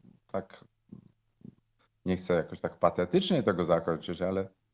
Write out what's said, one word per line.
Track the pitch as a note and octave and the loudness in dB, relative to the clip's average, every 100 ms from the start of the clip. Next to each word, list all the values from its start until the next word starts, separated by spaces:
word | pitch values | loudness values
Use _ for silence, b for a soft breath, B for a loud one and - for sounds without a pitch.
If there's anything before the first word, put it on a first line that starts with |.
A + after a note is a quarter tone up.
| - _ _ | -18 _ _
tak, | G2 - - - _ _ - - _ _ _ - - _ _ _ _ F#2 | -8 -8 -14 -20 _ _ -20 -20 _ _ _ -20 -20 _ _ _ _ -2
nie | F2+ | -2
chcę | - | 2
jakoś | F2 - F2+ | 0 0 -6
tak | - - | -8 0
patetycznie | E2+ - F2+ F3+ G3 D3+ | 2 2 2 2 2 2
tego | G#2 F2 | 2 2
zakończyć, | E2 E2+ E2 D#2+ - E2+ | 2 2 2 -4 -6 -6
ale, | F2+ F#2+ F#2+ _ _ | -4 -2 -6 _ _